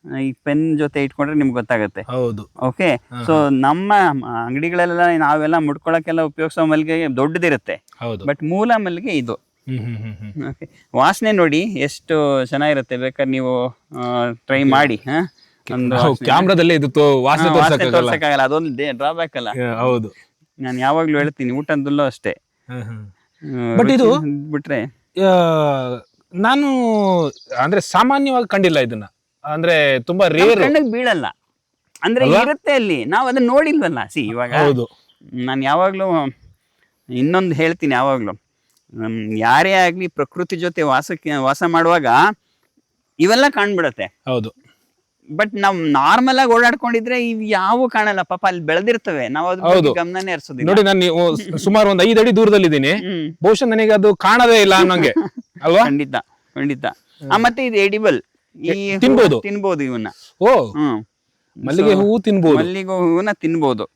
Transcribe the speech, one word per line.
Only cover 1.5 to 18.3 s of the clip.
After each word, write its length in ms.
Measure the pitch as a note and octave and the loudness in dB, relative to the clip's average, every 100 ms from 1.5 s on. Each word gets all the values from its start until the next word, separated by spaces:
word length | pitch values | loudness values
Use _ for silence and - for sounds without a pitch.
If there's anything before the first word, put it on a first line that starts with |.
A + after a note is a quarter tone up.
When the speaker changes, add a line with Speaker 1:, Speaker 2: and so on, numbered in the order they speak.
Speaker 1:
ಗೊತ್ತಾಗತ್ತೆ. 500 | B2 A2 A#2 G#2 G2 | -2 -2 -2 -2 -6
Speaker 2:
ಹೌದು. 480 | G#2 B2+ A#2+ G#2 G#2 - | -8 -4 -4 -6 -12 -6
Speaker 1:
ಓಕೆ? 340 | B2+ - F#3 | -6 -2 -2
Speaker 2:
ಹಾ, 280 | C3 _ B2 | -2 _ -10
Speaker 1:
So 100 | A#2 | 0
Speaker 2:
ಹಾ. 160 | D#3 C#3+ | 0 2
Speaker 1:
ನಮ್ಮ 420 | C3+ C3+ E3 G3 G#3 F3+ C#3 A#2 A#2 A#2 | 2 2 0 2 2 2 0 -8 -8 -6
ಅಂಗಡಿಗಳೆಲ್ಲ 540 | C3+ E3 F3 F3 F3 F3 E3 | -6 -4 -2 0 2 0 2
ನಾವೆಲ್ಲ 400 | D3 D3+ D3+ E3 | 0 0 0 0
ಮುಡ್ಕೊಳಕ್ಕೆಲ್ಲ 640 | D3 C#3 - E3 D#3+ E3 | -2 -4 -2 -2 -2 -4
ಉಪಯೋಗಿಸೋ 440 | D#3+ C#3+ D#3+ E3 D#3+ | -4 -4 -6 -2 0
ಮಲ್ಲಿಗೆ 500 | D#3 D#3 E3 D#3+ B2+ | 0 -2 -4 -4 -2
ದೊಡ್ಡದಿರುತ್ತೆ. 680 | C#3+ E3+ E3+ C3+ - D#2+ _ _ | -2 0 -2 -2 -4 -12 _ _
Speaker 2:
ಹೌದು. 240 | A#2+ G#2+ | -10 -6
Speaker 1:
But 240 | A#2+ C#3+ D#3 | -6 -4 -4
ಮೂಲ 240 | F#3 A3+ A3+ | -2 0 0
ಮಲ್ಲಿಗೆ 340 | F#3+ E3+ A3+ | -2 -8 -6
ಇದು. 240 | D#3+ A#2+ | -4 -4
Speaker 2:
ಹ್ಮ್, 440 | G#2+ _ _ - C3 | -10 _ _ -12 -10
ಹ್ಮ್, 180 | A#2 A2+ | -8 -10
ಹ್ಮ್, 360 | A2 G2 G#2+ | -12 -14 -14
ಹ್ಮ್. 180 | G#2 B2+ | -12 -12
Speaker 1:
ಓಕೆ. 380 | C3+ - _ _ B2 | -14 -20 _ _ 0
ವಾಸನೆ 360 | D3 G3 A3 | 0 0 0
ನೋಡಿ 280 | G#3 E3 D3 | 2 2 0
ಎಷ್ಟು 840 | G#3+ F3 C#3+ - - D#3 D3 C#3 B2+ | -2 -4 -4 -6 -4 0 0 0 -2
ಚೆನ್ನಾಗಿರುತ್ತೆ. 500 | C#3 D3+ C#3 B2 B2 | -2 0 -2 -4 -6
ಬೇಕಾದ್ರೆ 340 | C3 B2+ C3+ | -6 -4 -4
ನೀವು, 380 | C3 B2+ B2+ B2 | -2 -2 -2 -4
ಆ, 600 | - _ B2+ B2 B2 A#2+ A#2 - | -8 _ -10 -6 -4 -4 -6 -4
ಟ್ರೈ 140 | C3+ | 0
Speaker 2:
ಓಕೆ. 100 | C#3 | 2
Speaker 1:
ಮಾಡಿ, 260 | C3+ D3 C3 | 2 2 -2
ಹಾ? 380 | B2+ D3+ F3 _ _ _ - | -4 -4 -6 _ _ _ -10
ಒಂದು 240 | A#2+ B2 B2 | -6 -2 0
Speaker 2:
ನಾವು 120 | D3 | 0
Speaker 1:
ವಾಸನೆ. 160 | B2+ | 0
Speaker 2:
ಕ್ಯಾಮ್ರಾದಲ್ಲಿ 500 | C3 D3 F#3 F3+ E3+ | 0 2 2 2 2
ಇದು 140 | D#3+ C#3 | 2 0
ತೋ-, 340 | D3+ D3 C3+ | 2 4 4
ವಾಸನೆ 260 | B2+ D#3 D#3+ | 2 2 2
Speaker 1:
ಹಾ, 60 | |
ವಾಸನೆ 140 | E3 D#3+ | 2 2
Speaker 2:
ತೋರ್ಸಕ್ಕಾಗಲ್ಲ. 380 | D3 C3+ B2+ B2 | 2 2 0 0
Speaker 1:
ತೋರ್ಸಕ್ಕಾಗಲ್ಲ, 360 | D3+ D3+ | -2 0